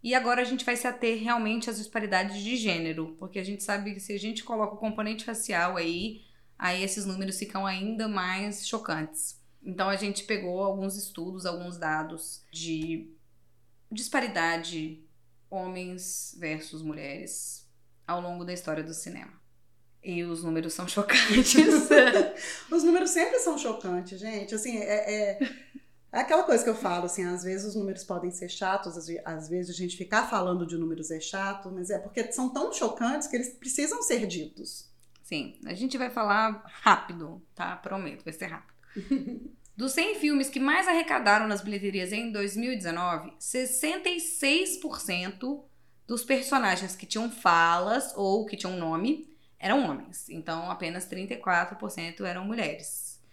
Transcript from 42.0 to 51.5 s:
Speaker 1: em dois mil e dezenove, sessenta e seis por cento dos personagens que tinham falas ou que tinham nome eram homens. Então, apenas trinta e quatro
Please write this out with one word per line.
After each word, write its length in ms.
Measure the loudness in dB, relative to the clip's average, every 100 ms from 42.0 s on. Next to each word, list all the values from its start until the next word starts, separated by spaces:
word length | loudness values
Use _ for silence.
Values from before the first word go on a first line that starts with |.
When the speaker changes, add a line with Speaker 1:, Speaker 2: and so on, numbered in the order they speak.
| -2
Speaker 1:
em 180 | -4 -4
dois 240 | -2 -2 -2
mil 160 | -2
e 60 | -2
dezenove, 560 | -2 -2 0 0 -4 -10
sessenta 680 | -4 -2 0 0 0 0 0
e 120 | -2
seis 580 | -2 0 4 4 2 -2
por 240 | -4 -6
cento 640 | -4 -4 -4 -6 -6 -6 -10 -20 -20 -20 -6
dos 180 | -6
personagens 720 | 2 0 4 2 4 0 -2 -8
que 120 | -6
tinham 220 | -4 -4
falas 840 | 2 6 8 8 6 4 0 0 0
ou 300 | 4 4 2
que 100 | -4
tinham 220 | -6 -2
nome 580 | -2 0 2 0 -2 -20 -20 _
eram 240 | 2 2 2
homens. 400 | -2 -8 -14 -12
Então, 400 | -10 -6 -6 -4
apenas 360 | -4 -4 -6 -6
trinta 280 | -8 -6
e 40 | -4
quatro 380 | 2